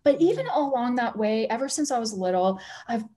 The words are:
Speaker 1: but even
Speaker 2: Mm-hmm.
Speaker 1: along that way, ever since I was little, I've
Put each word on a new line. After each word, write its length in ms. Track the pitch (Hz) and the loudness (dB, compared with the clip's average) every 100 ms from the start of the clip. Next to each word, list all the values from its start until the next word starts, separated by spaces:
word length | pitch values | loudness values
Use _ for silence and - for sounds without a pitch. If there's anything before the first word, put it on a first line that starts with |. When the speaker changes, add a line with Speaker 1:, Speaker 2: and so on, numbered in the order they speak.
Speaker 1:
but 160 | 285 277 | 2 4
even 240 | 339 370 494 | 4 2 0
Speaker 2:
Mm-hmm. 120 | 302 | 0
Speaker 1:
along 360 | 277 254 247 247 | 0 0 0 0
that 200 | 233 214 | -2 0
way, 300 | 214 220 220 | 0 0 0
ever 220 | 233 277 | -2 -4
since 200 | - 285 | -2 -2
I 100 | 247 | -2
was 120 | 220 | -2
little, 460 | 196 185 180 190 190 - - - | -2 0 2 2 0 -8 -14 -6
I've 160 | 233 - | -6 -4